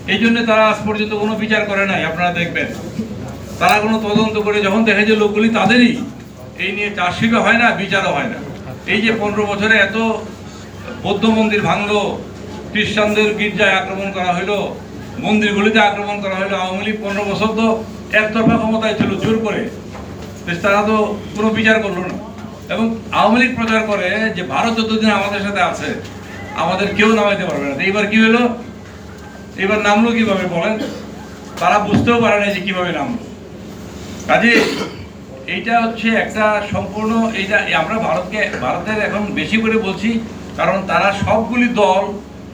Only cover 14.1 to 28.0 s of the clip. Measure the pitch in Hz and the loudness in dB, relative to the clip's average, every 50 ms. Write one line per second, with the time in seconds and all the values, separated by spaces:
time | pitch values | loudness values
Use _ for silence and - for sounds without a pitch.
14.1 | 185 190 180 180 175 175 190 190 208 196 - 185 - - - - - - - - | -4 -2 0 0 0 0 0 -2 -2 -2 -2 -4 -6 -10 -12 -14 -14 -14 -12 -12
15.1 | - - 143 196 214 214 208 208 202 202 202 220 220 226 208 202 196 202 208 202 | -8 -4 0 2 2 4 4 2 2 4 4 4 6 6 4 4 4 0 -4 -4
16.1 | 208 202 202 190 190 190 196 196 196 190 185 185 185 196 208 220 214 214 208 196 | -4 -4 -4 -4 -2 -2 -2 -2 -2 -2 -2 -2 -4 -4 -4 -4 -4 -4 -4 -4
17.1 | 202 202 202 196 190 170 208 220 202 220 226 226 226 226 - - - - - - | -4 -2 -2 -2 0 0 0 0 2 2 2 2 2 0 -4 -8 -12 -12 -6 0
18.1 | - 214 214 214 214 226 226 233 233 226 220 220 220 220 214 214 214 - - - | 0 2 2 2 0 2 2 2 2 2 2 0 0 0 0 0 0 0 0 0
19.1 | 196 - - 214 226 220 220 214 254 - 226 - - - - - - - - - | 0 0 0 0 2 2 0 -2 -2 -2 -4 -6 -8 -10 -12 -12 -14 -14 -12 -12
20.1 | - - - - - - - 175 170 170 196 202 196 208 208 214 220 214 214 202 | -14 -14 -14 -14 -14 -10 -6 -6 -4 0 2 2 4 4 4 4 2 2 2 0
21.1 | 202 - - - - 214 214 220 214 220 220 220 220 220 208 196 180 180 180 170 | -2 -6 -8 -8 -4 0 0 2 2 4 4 4 4 4 2 -2 -2 -4 -4 -4
22.1 | - - - - - - - - - - - - 175 202 226 226 226 220 - - | -6 -8 -10 -12 -14 -14 -14 -14 -14 -14 -10 -6 -2 0 0 0 -2 -4 -6 -2
23.1 | - 156 190 214 233 247 247 233 - 226 226 226 220 220 214 214 202 190 185 180 | 2 4 4 4 6 4 4 2 0 0 0 2 2 2 2 0 -2 0 0 0
24.1 | 202 220 220 220 175 180 175 - - 160 214 233 226 226 220 220 220 214 220 214 | 0 0 -2 -2 -2 -4 -4 -2 -2 0 0 0 0 0 0 0 0 2 2 2
25.1 | 202 196 196 202 202 196 196 202 202 185 175 165 170 - 156 143 107 95 98 - | 2 2 0 -2 -2 -2 -2 -2 0 0 0 0 0 -4 -6 -6 -6 -6 -8 -12
26.1 | - - - - - - - - - - - 180 185 190 202 202 196 208 214 220 | -12 -14 -14 -14 -14 -12 -12 -8 -4 -2 -2 0 0 0 -2 -2 2 2 4 4
27.1 | 220 208 208 202 202 - 185 165 147 147 143 143 139 - 180 190 202 214 | 4 4 4 2 2 0 -2 -2 -4 -2 -2 -4 -2 -2 0 0 2 0